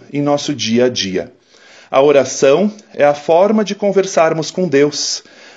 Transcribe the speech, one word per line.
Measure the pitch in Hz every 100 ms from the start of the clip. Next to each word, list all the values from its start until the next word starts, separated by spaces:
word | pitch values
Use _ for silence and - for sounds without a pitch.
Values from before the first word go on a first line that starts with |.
| -
em | 143
nosso | 143 143 -
dia | 135 107 117 127
a |
dia? | 113 98 90 71 _ _ _ - - -
A | 135
oração | 147 139 123 - 139 151 208 - -
é | - 143
a |
forma | 143 - 165 202 220
de | 185
conversarmos | 202 202 190 190 - 165 160 151
com | - 180
Deus, | 139 147 147 - - - - -